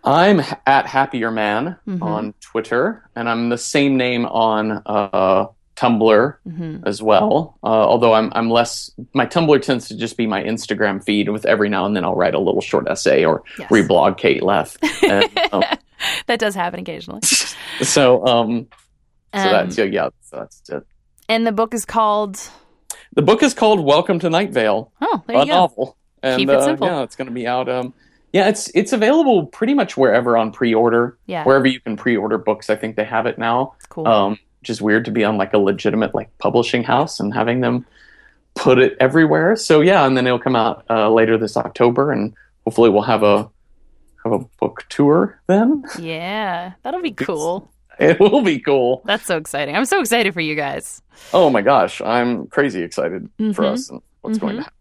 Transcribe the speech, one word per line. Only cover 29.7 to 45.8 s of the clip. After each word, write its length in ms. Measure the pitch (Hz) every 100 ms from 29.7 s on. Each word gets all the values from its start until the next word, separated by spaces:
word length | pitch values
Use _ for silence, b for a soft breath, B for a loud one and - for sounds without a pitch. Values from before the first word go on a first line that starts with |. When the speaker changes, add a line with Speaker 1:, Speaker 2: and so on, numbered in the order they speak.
| 285
Speaker 1:
much 200 | - -
wherever 400 | 131 110 120 117
on 160 | 110
pre-order. 640 | - 120 110 117 117 120 - -
Speaker 2:
Yeah. 160 | 175
Speaker 1:
Wherever 240 | 151 135 131
you 120 | 127
can 160 | - 104
pre-order 420 | 127 110 104 110
books, 300 | 107 107 -
I 40 | 107
think 200 | 143 107
they 80 | 107
have 220 | 113 120
it 100 | -
now. 380 | 117 117 131 _
Speaker 2:
It's 80 | -
cool. 220 | - 156
Speaker 1:
Um, 320 | 110 98 107 _ _
which 80 | -
is 100 | 113
weird 240 | 107 107 120
to 60 |
be 120 | 110
on, 140 | 104 107
like, 160 | 95
a 40 | 107
legitimate, 560 | 98 98 107 113 110 107
like, 200 | 104 _
publishing 440 | 104 117 117 123
house 360 | 117 123 156 -
and 120 | 104
having 260 | 113 113 123
them 240 | 123 123 147 b b b b b _ -
put 240 | - 127
it 160 | 131 -
everywhere. 560 | 131 151 156 156 165 226
So 260 | - 156
yeah, 240 | 170 190 135
and 100 | 131
then 80 | 127
it'll 140 | 123
come 160 | 131 127
out, 280 | 113 - _
uh, 200 | 113 107
later 260 | 113 113 113
this 180 | 110 -
October, 540 | 120 - 120 123 143
and 220 | 139 107 b b _ -
hopefully 240 | 110 117
we'll 120 | 101
have 180 | 104 110
a, 260 | 107 104 107 _ _ _ _ _ _ _
have 100 | 113
a 60 | 110 120 _
book 260 | 113 - -
tour 500 | - 143 156 196 - -
then. 360 | 190 233 294